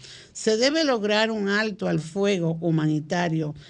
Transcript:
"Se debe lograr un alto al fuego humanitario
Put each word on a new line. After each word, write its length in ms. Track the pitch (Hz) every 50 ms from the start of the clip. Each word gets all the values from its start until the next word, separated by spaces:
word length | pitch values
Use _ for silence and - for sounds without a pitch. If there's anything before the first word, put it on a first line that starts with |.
| - - - - - - -
"Se 240 | - - 220 220 220
debe 260 | 247 277 302 320 320
lograr 460 | 277 247 220 196 208 208 214 220 226
un 180 | 226 214 196 196
alto 400 | 202 208 220 220 190 - 185 180
al 120 | 170 160
fuego 580 | 151 - - 196 202 202 202 175 170 160 165 165
humanitario 920 | 170 170 165 156 156 156 151 151 147 151 185 175 175 170 160 160 151 147 147 - -